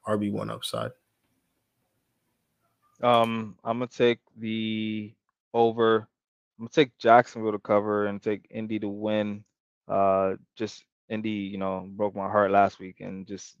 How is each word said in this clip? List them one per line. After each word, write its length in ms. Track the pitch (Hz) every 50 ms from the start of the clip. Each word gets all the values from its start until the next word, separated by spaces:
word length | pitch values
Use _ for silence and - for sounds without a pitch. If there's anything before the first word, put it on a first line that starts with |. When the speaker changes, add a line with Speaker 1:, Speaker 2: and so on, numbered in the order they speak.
| _
Speaker 1:
R 120 | 107 110
B 140 | 104 104 101
one 200 | 101 107 104 110
upside. 400 | 110 - - - - 113 113 123 - _ _ _ _ _ _ _ _ _ _ _ _ _ _ _ _ _ _ _ _ _ _ _ _ _ _ _ _ _ _ _ _ _ _ _ _ _ _ _ _ _
Speaker 2:
Um, 540 | 123 123 120 117 117 113 113 113 110 107 92 _ -
I'm 140 | 117 113 120
gonna 100 | 127 120
take 320 | - - 123 120 117 113 _ _ _
the 800 | 110 113 110 110 110 110 110 110 110 110 110 110 107 104 104 - _ _ _ _ _ _ _
over. 560 | - 117 117 117 113 117 113 113 110 107 110 - _ _ _ _ _ _ _ _ _ -
I'm 60 | 113
gonna 60 | 113
take 260 | - 160 147 123 - _
Jacksonville 540 | - 117 113 123 123 - - 120 110 110
to 60 | 104 101
cover 480 | - - 107 104 104 107 104 104 104
and 160 | 104 101 98
take 240 | - 113 107 98 - _
Indy 280 | - 110 110 110 110 107
to 100 | 107 104
win. 560 | 101 104 107 107 107 107 104 104 104 104 107 _ _ _ _ _ _ _ _ -
Uh, 460 | 101 98 98 98 95 95 98 95 95 - - _ _
just 300 | - 113 104 - - _ _ _ _ _ _
Indy, 220 | 113 107 107 110
you 280 | 107 104 98 98 101 95
know, 280 | 95 95 95 92 92 95
broke 260 | 98 101 104 101 95
my 140 | 98 98 95
heart 200 | 101 104 101 95
last 280 | 98 101 101 98 - -
week, 220 | 98 92 92 _
and 260 | 98 95 95 95 95
just, 300 | 98 101 92 - - - _